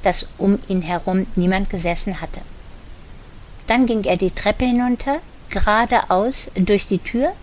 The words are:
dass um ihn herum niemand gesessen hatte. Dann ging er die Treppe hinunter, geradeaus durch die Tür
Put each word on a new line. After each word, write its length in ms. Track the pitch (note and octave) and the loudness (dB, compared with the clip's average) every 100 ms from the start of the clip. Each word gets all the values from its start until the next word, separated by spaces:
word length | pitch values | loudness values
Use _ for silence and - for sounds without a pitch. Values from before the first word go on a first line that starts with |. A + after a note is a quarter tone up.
dass 260 | F#3+ F3 - - | 0 0 -6 0
um 200 | G3 G3+ - | 2 2 0
ihn 120 | F#3 | -2
herum 460 | E3 F3 F#3+ F#3 F#3+ - | -2 -4 0 0 0 0
niemand 340 | F3+ F#3+ G3 | 2 2 0
gesessen 520 | F#3+ E3+ E3+ G#3 F3 | -2 -2 -2 -4 -6
hatte. 180 | D#3+ - - - - - - - - - - - - - - | -8 -10 -12 -16 -18 -18 -18 -20 -18 -20 -18 -20 -18 -12 0
Dann 180 | A#3 B3 | 4 4
ging 200 | A3 G3 | 2 0
er 100 | F#3 | 2
die 160 | F#3 | 0
Treppe 320 | - G3+ G#3+ | 0 0 2
hinunter, 540 | B3+ A#3+ B3 B3 C#4 D4 - - - | 2 2 2 0 -2 -4 -6 -20 -6
geradeaus 1000 | F#3+ - G#3+ A#3+ B3 - F#3 A#3 - - - | 2 4 4 4 2 2 2 2 -2 -6 -2
durch 320 | F#3 G3+ - | 2 2 2
die 120 | F#3 | -4
Tür 340 | - A#3 D4+ G#4 | -2 -2 -2 -4